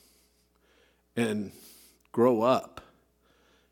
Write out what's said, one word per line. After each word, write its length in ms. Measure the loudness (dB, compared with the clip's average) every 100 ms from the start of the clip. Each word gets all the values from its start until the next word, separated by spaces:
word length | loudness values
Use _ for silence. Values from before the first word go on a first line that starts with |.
| _ _ _ _ _ _ _ _ _ _ _ -6
and 360 | -4 -4 -8 -14 -20 -20 -20 _ _
grow 300 | 2 2 4
up 380 | 2 0 -2 -18 -20 _ _ _ _ _ _ _ _